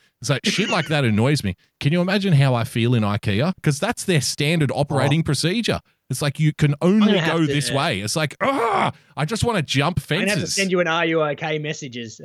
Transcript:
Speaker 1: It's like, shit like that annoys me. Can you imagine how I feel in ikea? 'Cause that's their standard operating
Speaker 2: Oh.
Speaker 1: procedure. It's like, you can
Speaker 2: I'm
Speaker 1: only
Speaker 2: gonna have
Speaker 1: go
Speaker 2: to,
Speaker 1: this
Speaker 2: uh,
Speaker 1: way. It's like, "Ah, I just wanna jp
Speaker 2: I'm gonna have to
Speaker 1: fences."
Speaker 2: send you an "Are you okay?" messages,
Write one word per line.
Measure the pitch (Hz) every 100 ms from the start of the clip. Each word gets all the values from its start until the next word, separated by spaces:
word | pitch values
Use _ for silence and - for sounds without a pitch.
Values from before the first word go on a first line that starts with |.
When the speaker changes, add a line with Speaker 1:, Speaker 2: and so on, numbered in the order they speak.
| _ -
Speaker 1:
It's | 117
like, | 135 214
shit | 180 220
like | 208 143
that | 151
annoys | 123 104 123 147
me. | 98 87 _ -
Can | 143
you | 175
imagine | 180 202 196
how | 147 139 120
I |
feel | 113 120 117
in | 123
ikea? | 104 104 - 98 160 -
'Cause | 160 143
that's | 202 240
their | - 160
standard | - - 147 170 143
operating | 127 143 143 139 160
Speaker 2:
Oh. |
Speaker 1:
procedure. | 165 139 160 220 214 95 - _ -
It's | 135
like, | 143 -
you | 156
can | - 147 143
Speaker 2:
I'm | 175
Speaker 1:
only | 214 214
Speaker 2:
gonna | 202
have | 160 160
Speaker 1:
go | 156
Speaker 2:
to, |
Speaker 1:
this | 143 143
Speaker 2:
uh, |
Speaker 1:
way. | 135 160 98
It's | 104 170
like, | 151 -
"Ah, | 233 269 466 440 170 - _
I | - 151
just | 226
wanna | 240 214
jp | 143 135
Speaker 2:
I'm | 147
gonna | 185 - 151
have | 190
to | 202
Speaker 1:
fences." | 175
Speaker 2:
send | - 196
you | 180
an | 170
"Are | 165
you | 165 165
okay?" | 151 139 160 156
messages, | 147 151 143 120 113 -